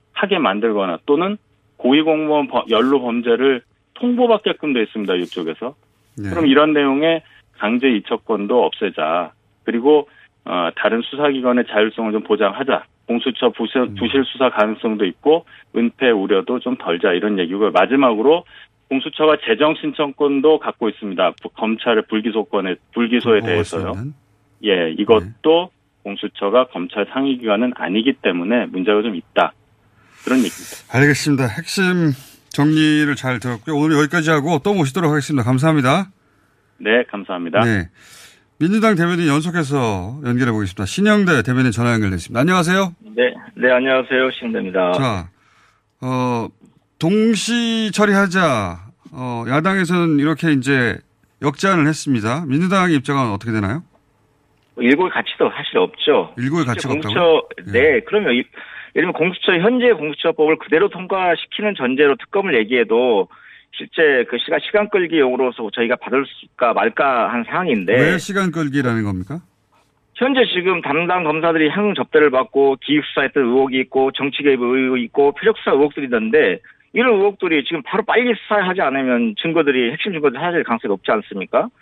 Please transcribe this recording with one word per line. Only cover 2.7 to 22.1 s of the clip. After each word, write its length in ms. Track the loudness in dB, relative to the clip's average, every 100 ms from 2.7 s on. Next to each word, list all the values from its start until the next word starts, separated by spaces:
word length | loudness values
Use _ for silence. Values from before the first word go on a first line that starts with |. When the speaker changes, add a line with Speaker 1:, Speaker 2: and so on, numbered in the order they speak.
Speaker 1:
연루 300 | 0 2 2
범죄를 600 | 0 -4 0 2 2 0 -4 _ _
통보받게끔 800 | -4 -2 2 2 2 0 -4 -2
돼 80 | -2
있습니다, 320 | -2 -4 -4
이쪽에서. 600 | -2 -4 -6 -8 -8 -10 -12 _ _ _ -12
Speaker 2:
네. 120 | -8
Speaker 1:
그럼 160 | 0 4
이런 260 | 4 4
내용의 480 | 4 2 2 0 0 -4 _ _ _
강제 300 | -2 0 2
이첩권도 760 | 0 -2 -6 -4 -4 0 0
없애자. 680 | 0 -2 -6 -4 -2 -2 -4 -10 _ _
그리고, 440 | -6 0 4 4 2 _ _ _
어, 240 | -6 -4 -4 -2
다른 240 | -2 -2
수사기관의 640 | -4 -2 -2 0 0 0 0
자율성을 440 | 0 0 -2 -4
좀 100 | -4
보장하자. 600 | -2 0 0 -2 -2 -4 -4 _ -6
공수처 440 | -2 -2 -2 -2
부실, 300 | -2 -4 -2
Speaker 2:
음. 120 | -2 -2
Speaker 1:
부실 260 | -2 0
수사 240 | -2 0 -2
가능성도 540 | 2 0 0 -4 -2 -2
있고 380 | 0 2 2 0 -18 _ -2
은폐 340 | -2 0 2
우려도 500 | 2 2 0 0 -4
좀 160 | -4 -6
덜자, 360 | -4 0 2
이런 260 | 2 0 0
얘기고요. 320 | -2 0 2
마지막으로 720 | 2 2 4 2 4 4 2 0 -20 -20 _ _
공수처가 500 | -6 -6 0 2 2 0
재정 280 | 0 0
신청권도 840 | 0 -6 -4 -6 0 0 4 4 2
갖고 280 | 0 -4 -4
있습니다. 440 | -4 -8 -2 -2 -2
부-, 60 | -14
검찰의 540 | -6 -4 -2 0 0
불기소권에, 680 | 0